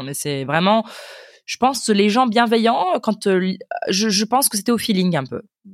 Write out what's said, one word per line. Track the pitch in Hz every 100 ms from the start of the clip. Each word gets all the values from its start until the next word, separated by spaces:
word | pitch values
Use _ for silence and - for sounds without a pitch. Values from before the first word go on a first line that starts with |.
mais | 135
c'est | 143 147 139
vraiment, | 131 156 190 226 220 - - - - - -
je | -
pense, | 247 240 -
les | 202 208
gens | 226 254
bienveillants, | 220 233 226 226 254 359 285
quand, | 220 214 202
euh, | 185 185 185 - - -
je, | 185 220
je | 196
pense | 220 254 269
que | 208
c'était | 214
au | 233
feeling | - 185 180 156
un |
peu. | 131 - - _ -